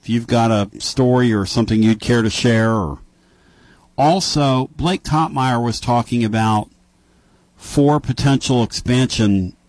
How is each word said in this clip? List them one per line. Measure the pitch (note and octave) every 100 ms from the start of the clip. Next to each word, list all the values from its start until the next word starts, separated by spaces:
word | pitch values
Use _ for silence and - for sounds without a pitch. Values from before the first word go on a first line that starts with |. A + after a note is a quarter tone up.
if | -
you've | A#2 A#2
got | A#2+ A#2
a | G#2+ G2+ -
story | - - B2+ B2 B2
or | G#2+ F#2+
something | - G#2+ A2
you'd | A2 A2
care | - A#2+
to | A2
share. | - B2 A2+ A2
Or... | A2+ F2 C#2+ - _ _ _ _ _ _ _ _ -
also, | C#3+ F3+ - D3+ C#3 C3 C3
Blake | - E3 F#3+
Kottmeyer | - D#3 D#3+ C#3+ C3 A#2+
was | A#2+ A2
talking | - A#2+ A#2 A#2+
about | A2+ A2+ A2 G#2+ G#2+ _ _ _ _ _ _ _ _ _
four | - - C#3+ D3
potential | - B2+ C#3 C3+ - B2+
expansion | A2 - - B2 B2+ - G#2+ G2 F#2 -